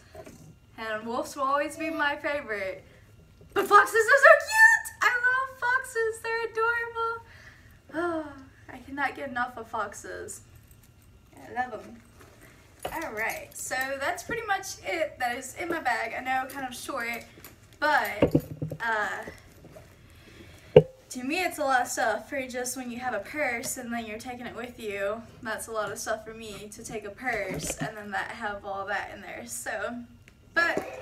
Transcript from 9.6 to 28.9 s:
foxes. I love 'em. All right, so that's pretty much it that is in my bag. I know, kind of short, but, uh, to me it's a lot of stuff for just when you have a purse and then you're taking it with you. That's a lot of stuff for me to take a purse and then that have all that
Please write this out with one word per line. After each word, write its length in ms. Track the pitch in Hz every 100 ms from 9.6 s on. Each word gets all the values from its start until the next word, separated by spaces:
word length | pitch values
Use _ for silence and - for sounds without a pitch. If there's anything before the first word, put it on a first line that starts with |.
| 226
foxes. 760 | 233 202 - 190 180 180 - - - - - - - - - - -
I 160 | 269
love 200 | 226 247
'em. 280 | 214 - - - - - - - - - - -
All 260 | 320 302
right, 380 | 214 220 - -
so 220 | - - 262 269 269
that's 240 | 285 359
pretty 220 | - 453 440
much 300 | 381 - -
it 360 | 359 349 302 -
that 180 | 247 240
is 180 | 254 -
in 120 | 349
my 120 | -
bag. 340 | 254 226 226 -
I 60 |
know, 240 | - 262 269
kind 160 | 277 254
of 80 |
short, 520 | 247 - 269 233 233 - - - - - -
but, 540 | 302 269 208 208 - 151 - - - -
uh, 420 | 226 214 196 190 - - - - - - - - - - - - - - - - - - -
to 140 | 254
me 160 | 254 339
it's 180 | 359 330
a 60 |
lot 180 | 277 254
of 60 | 240
stuff 420 | - 240 220 -
for 120 | 285 254
just 300 | 247 247 269
when 120 | 247
you 100 | 233
have 140 | 254
a 60 | 220
purse 580 | - 302 269 240 262 269
and 140 | 240
then 140 | 233 220
you're 140 | 214
taking 260 | 254 247 233
it 100 | 214
with 240 | 247 247
you. 420 | 220 202 196 226 233 -
That's 240 | 214 - -
a 40 |
lot 200 | 220 208
of 80 | 220
stuff 260 | 240 220 226
for 80 |
me 360 | 220 220 196 208
to 120 | 214
take 220 | 226 226 202
a 40 |
purse 680 | 202 254 220 190 185 - -
and 200 | 220 220
then 140 | 208
that 200 | 190 -
have 320 | 226 220 202
all 220 | 202 196
that 260 | 196